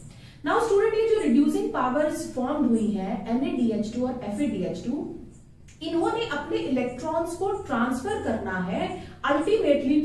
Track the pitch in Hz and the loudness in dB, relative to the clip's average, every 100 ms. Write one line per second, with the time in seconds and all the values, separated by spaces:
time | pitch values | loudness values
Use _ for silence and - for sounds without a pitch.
0 | - - - - 302 415 453 403 440 440 | -18 -18 -20 -6 0 2 4 4 4 4
1 | 440 427 302 285 294 403 - - 254 294 | 4 4 6 6 6 2 0 0 0 2
2 | 311 330 - 254 262 302 226 226 208 185 | 0 -2 -6 -4 -2 0 2 2 2 -2
3 | 190 - 220 247 330 262 233 208 208 240 | -2 -4 -2 0 0 0 0 0 -2 -2
4 | 254 247 208 247 262 190 175 180 240 294 | -4 -4 -6 -2 -2 -2 -4 -4 -6 -6
5 | - - - - - - - - 320 330 | -6 -10 -14 -20 -20 -20 -20 -12 -4 0
6 | 415 453 - 294 - - - 247 240 - | 0 0 -2 -4 -4 -4 0 0 -2 -4
7 | 311 330 339 - 392 403 - 240 254 - | -4 -2 -2 -2 -2 -4 -4 -2 0 -2
8 | - - - 220 196 180 180 - - - | -4 -4 -2 -4 -4 -4 -4 -2 -4 -6
9 | - - 262 294 320 440 302 277 254 302 | -12 -4 0 0 2 4 4 4 4 2